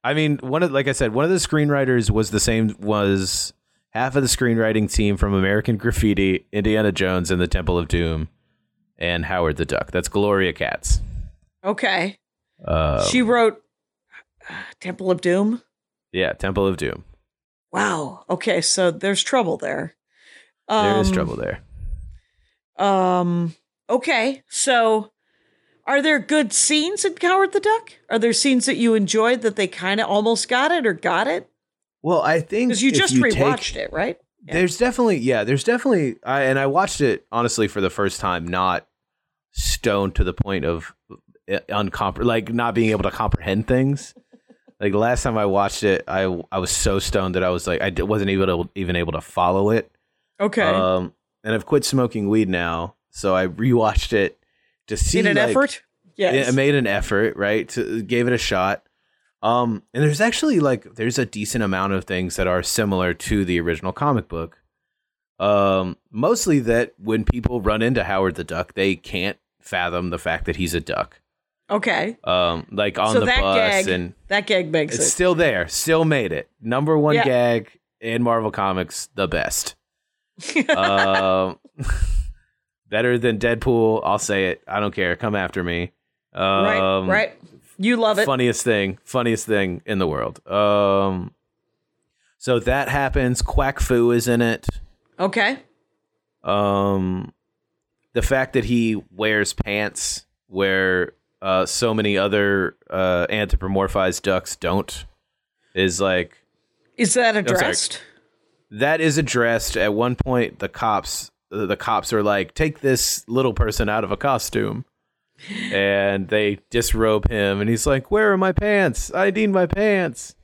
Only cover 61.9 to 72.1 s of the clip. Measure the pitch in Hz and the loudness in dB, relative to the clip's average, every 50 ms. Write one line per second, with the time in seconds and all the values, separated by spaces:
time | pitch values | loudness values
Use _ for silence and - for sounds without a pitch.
61.9 | 98 92 87 - 95 92 92 90 - - 92 92 90 90 87 - - - 110 101 | -2 -2 -2 -2 -4 -4 -2 -4 -2 -2 0 2 2 0 0 -2 -2 0 0 0
62.9 | 98 92 90 90 85 - - - 107 101 98 87 90 85 82 85 82 78 - 92 | 2 0 0 0 -2 -4 -2 -2 0 0 2 2 0 0 0 -2 -4 -2 -4 -8
63.9 | - - 143 147 135 110 87 _ 82 82 82 82 _ _ _ _ _ _ _ _ | -6 -2 -2 0 0 0 -2 _ -8 -10 -10 -10 _ _ _ _ _ _ _ _
64.9 | _ _ _ _ _ _ _ _ _ - 95 104 104 101 101 98 95 95 92 92 | _ _ _ _ _ _ _ _ _ -2 0 2 4 4 4 2 2 0 -2 -4
65.9 | 87 _ _ _ - 107 131 180 240 226 - 190 156 139 117 113 117 117 120 - | -8 _ _ _ -6 -2 0 0 0 0 2 2 2 2 2 2 2 2 0 -2
66.9 | _ _ 98 107 110 110 107 - - 123 113 - 123 120 92 107 107 107 113 120 | _ _ -4 -2 -2 0 0 0 -2 -2 -4 -4 -4 -2 -2 -2 0 2 0 2
67.9 | 131 117 92 85 98 95 95 92 80 - 82 - 82 85 90 - - 98 95 98 | 0 0 0 0 0 0 0 0 -2 -4 -8 -6 -6 -6 -6 -6 -2 0 0 0
68.9 | 92 - _ - - 92 90 101 - _ _ _ _ _ _ - 101 90 87 87 | 0 -2 _ -8 -6 -4 -4 -4 -6 _ _ _ _ _ _ -6 -4 -4 -2 -2
69.9 | 85 87 90 87 85 82 - 85 82 82 - 92 82 - 90 80 85 85 80 - | -2 -4 -4 -4 -6 -4 -4 -4 -4 -2 -4 -6 -4 -4 -4 -2 -2 -4 -4 -4
70.9 | - - - - _ _ _ _ _ _ _ _ _ _ _ - - - - 233 | -6 -6 -6 -6 _ _ _ _ _ _ _ _ _ _ _ -4 -4 -2 -2 -2
71.9 | 175 - 156 214 | -2 -2 -4 -4